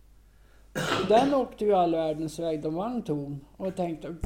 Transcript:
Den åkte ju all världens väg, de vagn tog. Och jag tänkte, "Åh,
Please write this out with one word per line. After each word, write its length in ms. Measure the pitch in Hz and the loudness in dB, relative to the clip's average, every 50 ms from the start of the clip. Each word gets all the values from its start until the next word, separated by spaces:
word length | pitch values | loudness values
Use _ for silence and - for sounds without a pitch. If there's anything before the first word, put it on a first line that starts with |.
| - - - - - - - - - - - - - - - - 170 - - 185 190 196 | -20 -20 -20 -20 -20 -20 -20 -20 -20 -20 -20 -20 -20 -8 -6 -4 -2 0 0 0 4 6
Den 260 | 214 233 269 285 285 | 6 6 6 6 4
åkte 300 | 269 247 - - - 214 | 2 0 -2 -4 -2 2
ju 80 | 208 196 | 4 4
all 180 | 185 175 170 165 | 6 4 4 2
världens 440 | 165 160 156 151 151 160 151 - - | 2 0 0 -2 -2 -4 -6 -6 -4
väg, 240 | 165 165 160 151 | -2 -2 -2 -2
de 120 | 147 156 156 | -2 -4 -4
vagn 280 | 175 202 240 254 233 | -4 -4 -4 -4 -4
tog. 340 | 226 - 147 147 143 139 147 139 - - - | -4 -2 -4 -4 -4 -6 -8 -10 -12 -16 -12
Och 100 | - 190 | -8 -8
jag 100 | 190 180 | -6 -4
tänkte, 320 | 185 175 170 160 151 - 147 | -4 -4 -4 -4 -6 -8 -10
"Åh, 60 | 170 160 - | -8 -4 -2